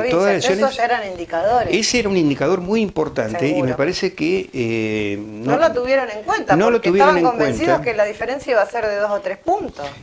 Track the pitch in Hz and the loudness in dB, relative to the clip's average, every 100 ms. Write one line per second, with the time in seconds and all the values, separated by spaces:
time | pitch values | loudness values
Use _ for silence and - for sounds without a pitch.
0 | 226 247 196 190 165 190 269 - 233 240 | 0 2 2 2 0 2 0 0 0 -2
1 | 202 180 170 165 190 247 196 202 220 247 | -4 -8 -6 -2 2 2 2 0 2 0
2 | 214 190 151 139 143 185 175 220 208 - | 2 2 2 2 0 0 0 0 0 -2
3 | 147 139 110 110 139 151 131 123 147 180 | -4 -2 -4 -2 0 0 0 0 -2 -2
4 | 190 - 156 190 185 135 117 113 110 107 | -4 -2 -2 -2 -4 -4 -2 0 -2 -2
5 | 104 101 107 107 120 262 320 247 247 269 | -2 -4 -8 -8 -2 2 2 2 0 0
6 | 240 214 214 415 247 180 220 240 185 185 | 0 -6 -4 -2 2 2 4 2 2 4
7 | 277 180 165 233 143 233 330 330 269 214 | 4 4 2 2 0 0 2 0 0 0
8 | 208 208 226 277 277 233 208 233 214 202 | 0 -2 -6 -6 0 2 2 0 -2 -2
9 | 208 202 196 196 - 392 294 - 143 139 | -2 -2 -4 -6 -2 -2 -2 -10 -12 -12